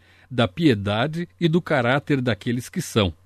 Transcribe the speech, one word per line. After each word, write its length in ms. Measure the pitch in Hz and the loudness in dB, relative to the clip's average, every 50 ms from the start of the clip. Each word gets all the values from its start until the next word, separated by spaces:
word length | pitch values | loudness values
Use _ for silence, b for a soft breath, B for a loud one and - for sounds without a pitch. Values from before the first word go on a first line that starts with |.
| b b b b b b | b b b b b b
da 160 | 131 120 117 | -2 -2 0
piedade 800 | 117 - - 170 151 120 101 98 104 104 107 131 156 156 165 175 - _ _ | 0 0 2 4 4 4 4 0 -2 -2 -2 -2 -4 -4 -6 -10 -10 _ _
e 80 | 175 170 | 0 2
do 140 | 156 180 - | 2 0 0
caráter 580 | - 160 135 120 120 131 143 - - 147 135 | 0 0 0 2 2 0 0 0 0 -2 0
daqueles 480 | 127 123 107 - - 127 120 123 120 - | 0 -2 -4 -2 -4 -4 -4 -4 -6 -8
que 140 | - 190 - | -8 -8 -8
são. 320 | - - 117 101 87 78 - _ | -2 0 2 2 2 0 -6 _